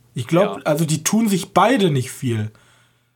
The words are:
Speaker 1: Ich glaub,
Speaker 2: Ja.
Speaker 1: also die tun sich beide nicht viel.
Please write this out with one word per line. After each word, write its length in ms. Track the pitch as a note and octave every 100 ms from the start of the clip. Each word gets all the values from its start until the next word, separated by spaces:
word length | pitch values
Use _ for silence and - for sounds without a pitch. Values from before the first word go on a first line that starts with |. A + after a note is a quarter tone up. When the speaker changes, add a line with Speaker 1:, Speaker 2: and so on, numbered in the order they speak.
| _
Speaker 1:
Ich 120 | - A2+
glaub, 320 | E3+ G#3 G2
Speaker 2:
Ja. 40 |
Speaker 1:
also 200 | - D3+
die 180 | D#3 D#3
tun 240 | - G#3+ A3+
sich 240 | F#3+ -
beide 380 | F3 G#3 B3+ F#3
nicht 200 | C#3 B2
viel. 400 | - B2+ A2+ G#2+ _ _ _ _ _ _